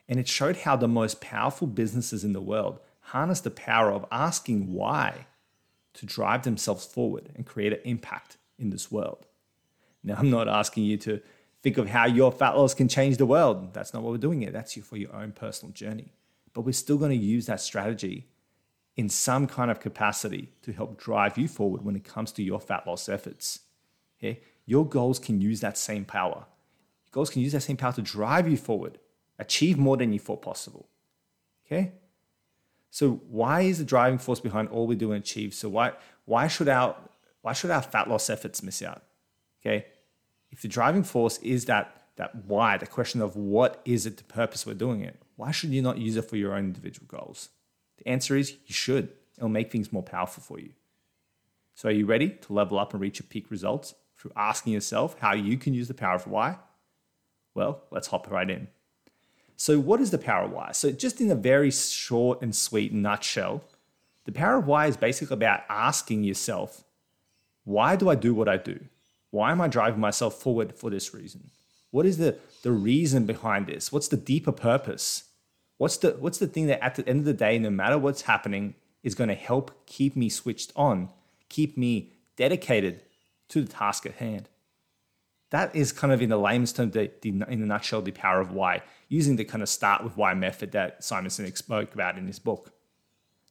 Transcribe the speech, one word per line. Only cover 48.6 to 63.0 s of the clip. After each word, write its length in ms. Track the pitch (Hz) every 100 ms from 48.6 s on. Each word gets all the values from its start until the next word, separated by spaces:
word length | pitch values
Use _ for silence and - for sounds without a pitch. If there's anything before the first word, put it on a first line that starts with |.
| -
you 80 |
should. 360 | - - 135 - - _ -
It'll 100 | 113
make 240 | 107 117
things 220 | 117 101
more 80 | 101
powerful 400 | 92 92 92 -
for 180 | - -
you. 120 | - _ _ _ _ _ _ _ _ _ _ -
So 120 | 110
are 40 |
you 160 | 107 104
ready 220 | 113 165
to 220 | - -
level 260 | 101 98 98
up 140 | 104
and 60 | 101
reach 200 | 98 -
your 80 | -
peak 240 | 107 -
results 420 | 104 95 135 - - _ _
through 140 | - -
asking 380 | 104 107 120
yourself 460 | 107 - 107 160 -
how 160 | 110 101
you 200 | 101 127
can 200 | 143 123
use 120 | 120
the 60 |
power 220 | 131 95 90
of 100 | 98
why? 320 | 101 123 180 - _ _ _ _ _ _ _ _
Well, 300 | 98 98 151 -
let's 160 | - -
hop 240 | 95 -
right 180 | 95 95
in. 200 | 92 - _ _ _ _ _ _ _ _ -
So 240 | - 151
what 220 | 139 233
is 80 | 240
the 80 | 180
power 280 | - 104 98
of 60 |
why? 200 | 90 -
So 200 | - -
just 300 | - 254 -
in 80 | 226
a 60 | 139
very 340 | 123 135 143
short 720 | - - - - 117 123 123
and 140 | 120 104
sweet 360 | - 110 104
nutshell, 720 | 107